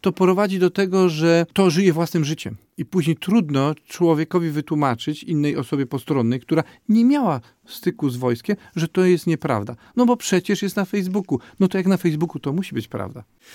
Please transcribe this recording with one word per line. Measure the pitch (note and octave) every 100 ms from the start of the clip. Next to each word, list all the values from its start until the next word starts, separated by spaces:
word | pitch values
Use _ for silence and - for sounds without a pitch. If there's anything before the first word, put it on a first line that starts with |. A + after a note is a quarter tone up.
to | F#3+
prowadzi | - F#3 F#3 G3+ F#3+
do | F3+
tego, | F#3 F#3+ F#3+ F#3
że | D#3 E3+ E3+ E3
to | - F#3+
żyje | D#3+ G3
własnym | D#3 E3+ F3 C#3+
życiem. | D#3+ - G#2+ _ -
I | C#3+
później | F#3 D3+ D#3
trudno | - A3+ D#3 C#3 C#3+ D#3 -
człowiekowi | - E3+ D#3 D#3+ F3+ E3+
wytłumaczyć, | D3+ D3+ D3+ C#3 A2+ - D3+
innej | - D#3 D3 C#3
osobie | C3 C#3+ C3
postronnej, | C3+ - C#3 A#2 B2+
która | - D#3+ - - -
nie | A3 A#3+
miała | C#4+ A3+ C3+ - _ -
styku | - F3+ - C#3+
z | B2
wojskiem, | B2+ A#2 - G#3 - E3+
że | D#3+
to | - F#3
jest | F3 -
nieprawda. | D#3+ D3 A2+ G#2 A#2+ - -
No | A#3+
bo | A#3+
przecież | - F#3 F3 G3+
jest | G3+ G#3
na | F#3+
Facebooku. | G#3 F#3 G3+ F#3 C#3 - -
No | F#3+
to | F#3+
jak | F#3
na | F#3
Facebooku, | F3 D3+ E3+ D#3
to | C#3
musi | D#3+ F#3 B2+
być | -
prawda. | A2 G2 - - _ -